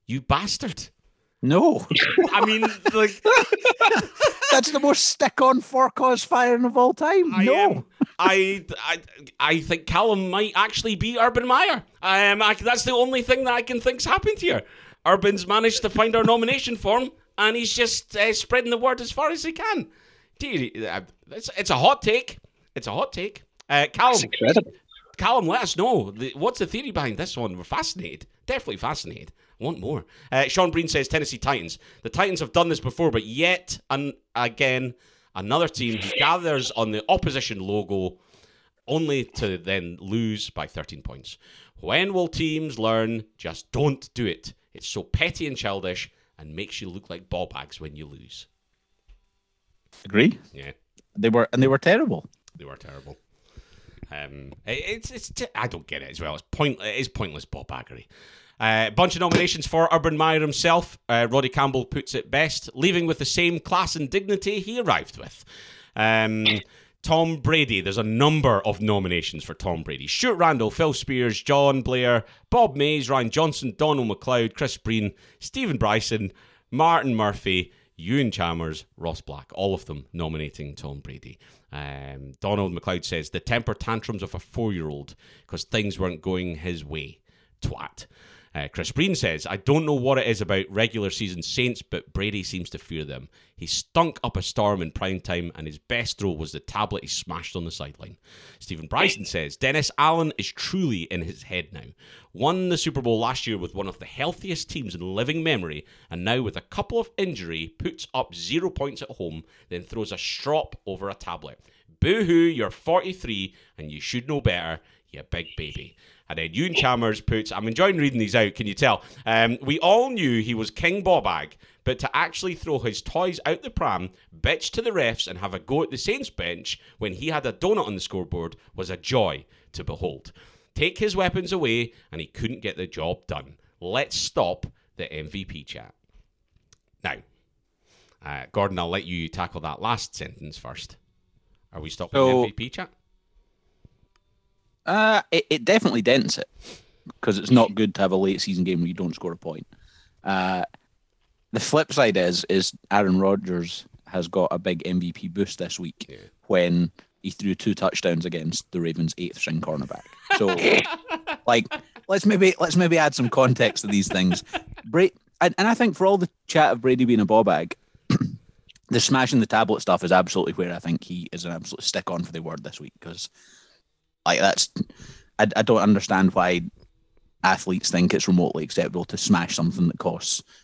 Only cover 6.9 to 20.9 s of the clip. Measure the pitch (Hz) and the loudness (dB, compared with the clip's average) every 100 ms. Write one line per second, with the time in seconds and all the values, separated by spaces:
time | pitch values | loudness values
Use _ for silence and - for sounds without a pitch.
6.9 | - 311 381 339 214 208 311 403 127 - | 4 4 4 4 4 4 6 4 2 -6
7.9 | _ - - 180 190 190 196 160 95 127 | _ -4 4 6 6 4 0 -6 -8 -4
8.9 | 170 - - 143 - 143 165 160 165 160 | -6 -6 -20 -20 -2 2 2 0 -4 0
9.9 | 170 220 196 185 190 214 185 214 - 226 | 2 4 2 0 0 0 2 0 0 -4
10.9 | 196 220 240 240 240 247 254 - 277 - | -2 -2 2 2 2 4 4 4 0 -4
11.9 | _ 185 190 202 202 214 208 208 240 247 | _ 2 4 6 6 4 4 2 0 2
12.9 | 247 254 262 240 254 262 240 240 247 254 | 2 2 2 2 2 2 0 0 -2 0
13.9 | 254 339 381 415 415 349 110 - - - | -2 0 2 2 0 0 0 -4 -20 -20
14.9 | - 165 190 202 202 180 208 226 220 214 | -2 4 6 4 2 0 2 4 2 -2
15.9 | 214 226 226 226 233 226 269 247 226 196 | 2 2 4 4 4 4 0 -2 -4 2
16.9 | 233 262 - _ - 214 233 226 - 233 | 2 0 -8 _ 0 2 2 -2 2 2
17.9 | - - 208 220 214 - 247 240 233 262 | 0 -6 0 2 2 0 0 2 2 2
18.9 | 240 233 - 311 330 330 320 440 359 - | 0 -4 -2 -2 0 -6 -6 -2 -2 -4
19.9 | _ _ _ _ _ 285 185 123 - 107 | _ _ _ _ _ -4 -4 -4 -6 -6